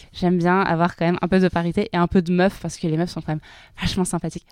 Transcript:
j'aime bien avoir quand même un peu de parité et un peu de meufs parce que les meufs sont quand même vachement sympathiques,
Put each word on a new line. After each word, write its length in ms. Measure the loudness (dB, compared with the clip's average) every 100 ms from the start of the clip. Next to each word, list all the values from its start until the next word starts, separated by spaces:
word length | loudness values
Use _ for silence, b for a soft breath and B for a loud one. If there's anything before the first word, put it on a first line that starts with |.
| -16
j'aime 240 | -4 0 2
bien 240 | 2 2
avoir 340 | 2 2 0 0
quand 100 | 0
même 120 | 0
un 60 | 0
peu 120 | 2
de 80 | 2
parité 420 | 0 -2 -2 -2
et 60 | 0
un 100 | 2
peu 140 | 2
de 100 | 2
meufs 280 | 2 2 0
parce 160 | -8 -6
que 100 | -2
les 80 | -2
meufs 120 | -4
sont 120 | -6
quand 100 | -6
même 60 | -8 b b b -6
vachement 240 | -4 -2 -2
sympathiques, 400 | -2 -6 -10 -6